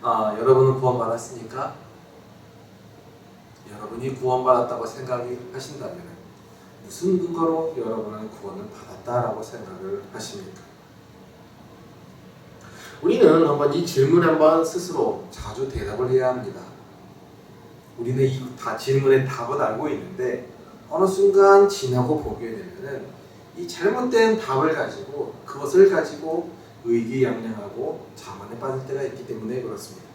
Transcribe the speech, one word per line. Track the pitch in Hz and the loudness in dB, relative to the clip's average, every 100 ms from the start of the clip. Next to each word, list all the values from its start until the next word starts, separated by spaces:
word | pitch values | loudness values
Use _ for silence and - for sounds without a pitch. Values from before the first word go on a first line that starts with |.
아, | - 110 107 107 | 0 0 0 0
여러분은 | 123 131 131 127 | 4 6 6 4
구원받았습니까? | 131 123 117 117 - 123 113 120 - - - - - - - - - - - - - - - - - - - - - | 0 0 -2 -4 -6 -14 -12 -10 -10 -12 -20 -20 -20 -20 -20 -20 -20 -20 -20 -20 -20 -20 -20 -20 -20 -20 -20 -20 -20
여러분이 | 107 - 117 131 131 | -16 -12 -8 -8 -4
구원받았다고 | 127 127 127 123 117 117 113 | -2 0 4 4 2 -4 -8
생각이 | 139 127 123 123 123 - | -8 -6 -6 -6 -10 -10
하신다면, | 135 131 143 147 180 - - - - - - - - - | -12 -12 -12 -12 -12 -16 -20 -20 -20 -20 -20 -20 -20 -18
무슨 | - 180 185 | -4 0 0
근거로 | 170 170 165 160 160 143 | 0 0 0 0 -2 -4
여러분은 | 110 113 107 107 110 | -6 -6 -6 -10 -14
구원을 | - 98 95 110 | -14 -14 -12 -14
받았다라고 | - - - - 123 110 - | -16 -18 -16 -4 -2 -2 -6
생각을 | - 117 92 185 190 202 - | -10 -14 -14 -12 -8 -8 -10
하십니까? | - - 202 - - - - - - - - - - - - - - - - - - - - - - - - - - | -14 -12 -14 -16 -20 -20 -20 -20 -20 -20 -20 -20 -20 -20 -20 -20 -20 -20 -20 -20 -20 -20 -20 -20 -20 -20 -20 -20 -4
우리는 | - - 170 160 151 | 0 6 8 8 4
한번 | 143 143 | 4 2
이 | 160 | 0
질문에 | 170 131 139 170 165 | -2 2 4 6 4
한번 | 156 156 165 | 6 6 4
스스로 | 160 180 - 147 - - - | 0 -4 -6 -2 -2 -2 -10
자주 | - - 123 135 | -12 -12 -8 -6
대답을 | - - 131 127 | -6 -6 -4 2
해야 | 131 127 | 2 2
합니다. | 127 101 - - - - - - - - - - - - - - - | -2 -6 -12 -16 -20 -20 -20 -20 -20 -20 -20 -20 -20 -20 -20 -20 -8
우리는 | 120 127 | -4 2
이 | 135 - - - | 2 0 -8 -10
다-, | - - | -8 -6
질문의 | - 135 135 135 135 | 0 2 6 4 4
답은 | - 143 143 | -4 -4 -2
알고 | - 113 151 | -2 -2 -4
있는데, | 120 - 190 127 123 - - - - - | -6 -8 -6 -4 -4 -8 -20 -20 -20 -8
어느 | - 190 | 0 2
순간 | 190 196 190 196 196 196 | 4 4 8 8 10 8
지나고 | - 127 123 123 151 | 4 -2 0 2 0
보게 | 123 107 113 | -2 -10 -10
되면은 | 110 90 185 165 - - - - - - - | -10 -14 -14 -10 -10 -12 -18 -20 -20 -20 -14
이 | 175 | -12
잘못된 | - 185 254 254 233 226 214 | -2 0 0 0 4 6 4
답을 | - 131 156 | 0 0 2
가지고, | 156 143 - - 147 - - | 0 -4 -6 -12 -8 -8 -8
그것을 | - - - 185 196 | -14 -10 0 8 8
가지고 | 180 - 151 160 165 - - - - | 8 -2 -6 -4 -4 -6 -14 -20 -12
의기양양하고 | 117 117 113 131 123 113 113 104 98 - - - - | 0 0 0 2 2 0 -6 -8 -10 -6 -6 -6 -12
자만에 | - - - - 117 | -20 -18 -16 -14 -10
빠질 | 131 131 131 | -6 -6 -6
때가 | 135 | -6
있기 | 131 123 120 | -6 -8 -10
때문에 | 110 110 127 | -8 -6 -6
그렇습니다. | 113 101 - 92 - | -6 -10 -14 -18 -20